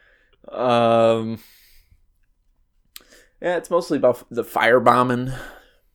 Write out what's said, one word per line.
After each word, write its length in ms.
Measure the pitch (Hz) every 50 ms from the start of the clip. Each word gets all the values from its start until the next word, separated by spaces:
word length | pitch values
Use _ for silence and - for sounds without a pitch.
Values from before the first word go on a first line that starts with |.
| _ _ _ _ _ _ _ _ - -
Um, 920 | - - 120 127 120 120 117 113 117 117 113 113 113 113 113 113 113 110 - - - _ _ _ _ - _ _ _ _ _ _ _ _ _ _ _ _ _ _ _ _ _ _ _ _ _ _ - - _ _ - - _ _ _ -
yeah, 160 | - 170 180
it's 120 | 165 165 -
mostly 280 | 180 170 175 - 160 131
about 200 | 131 123 120 -
f-, 60 | - -
the 140 | 120 113 104
firebombing. 920 | - - 101 101 113 123 127 113 123 120 123 123 127 123 123 127 131 127 - - - - - _ _ _ _ _ _